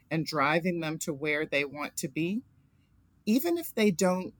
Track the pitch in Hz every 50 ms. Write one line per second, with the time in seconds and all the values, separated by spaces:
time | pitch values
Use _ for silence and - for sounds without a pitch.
0 | _ _ 151 160 156 - 156 147 135 147 156 170 160 185 175 170 160 151 160 156
1 | - - 151 135 151 151 147 147 156 156 - 139 143 139 135 147 147 - - -
2 | - 143 - 156 160 175 202 247 - - _ _ _ _ _ _ _ _ _ _
3 | _ _ _ _ _ 208 214 269 - 349 339 339 330 - - 233 214 214 170 -
4 | 190 180 180 185 185 214 -